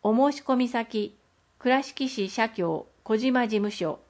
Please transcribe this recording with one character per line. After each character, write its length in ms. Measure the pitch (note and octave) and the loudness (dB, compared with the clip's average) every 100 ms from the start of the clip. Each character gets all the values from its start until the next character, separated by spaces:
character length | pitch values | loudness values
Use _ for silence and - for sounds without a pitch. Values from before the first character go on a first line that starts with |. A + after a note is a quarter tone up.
お 120 | G#3 | 2
申 220 | A3+ C#4 C#4+ | 4 2 0
し 60 | |
込 140 | - B3+ | -2 0
み 120 | B3 | 2
先、 480 | A#3+ A3+ A3 G#3 _ _ _ _ _ | -2 -4 -4 -6 _ _ _ _ _
倉 240 | B3 C4 | 2 2
敷 280 | C4+ - C4 | 0 -6 -6
市 180 | A3+ G3 | -4 -4
社 220 | - A3+ | -2 -2
協 360 | A3+ E3+ D#3+ - _ | 0 -2 -2 -8 _
小 120 | - A3 | -2 0
島 320 | B3+ B3 A#3 | 2 2 2
事 80 | G#3+ | 0
務 140 | G#3 | -2
所 300 | - D#3+ - | -2 -6 -6